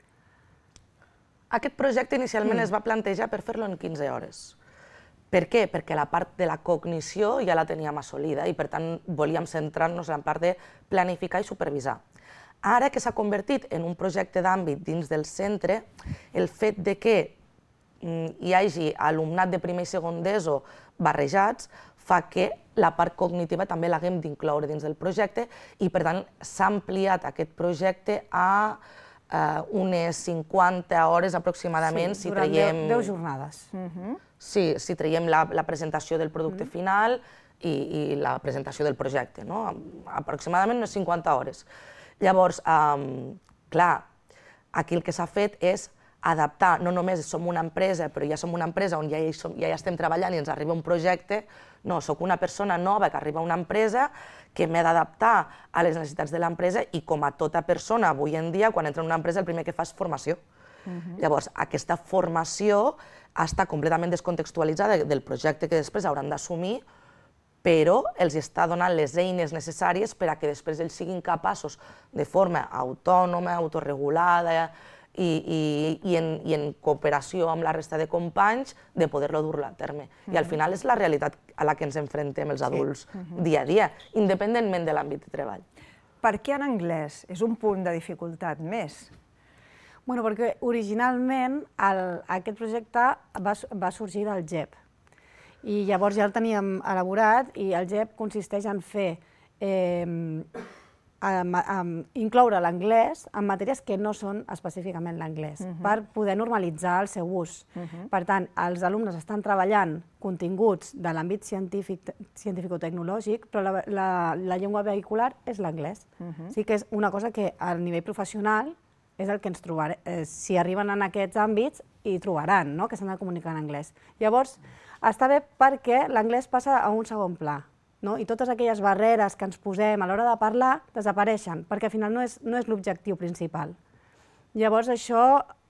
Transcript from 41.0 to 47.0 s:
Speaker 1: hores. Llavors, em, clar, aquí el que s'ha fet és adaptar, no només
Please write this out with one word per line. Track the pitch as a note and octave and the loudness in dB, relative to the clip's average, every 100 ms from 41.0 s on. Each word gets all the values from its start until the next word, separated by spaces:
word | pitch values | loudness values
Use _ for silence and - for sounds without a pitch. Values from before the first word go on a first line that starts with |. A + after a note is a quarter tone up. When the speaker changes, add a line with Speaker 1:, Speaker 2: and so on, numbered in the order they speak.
| E3+ E3+ E3 | -2 -2 2
Speaker 1:
hores. | C3+ C3+ - - - - - - - | 0 0 -12 -20 -20 -20 -20 -18 0
Llavors, | F#3+ F#3+ F3+ - | 4 6 6 4
em, | - D#3+ D3+ C#3+ C#3 C3+ C3 F#3 _ _ - | 2 4 4 2 -2 -8 -10 -14 _ _ -2
clar, | E3 F3 D3 - _ _ - - - _ | 4 4 2 -4 _ _ -20 -20 -20 _
aquí | E3+ D#3+ | -4 0
el | E3+ | -2
que | D#3+ | -2
s'ha | E3 F3 | -4 -4
fet | G#3 G#3 - | 0 -2 0
és | F3+ G3+ - _ _ - | 0 0 -4 _ _ -4
adaptar, | E3 D#3+ D3 - F#3 E3 | 0 2 2 4 4 4
no | F3 | 2
només | F3+ | 0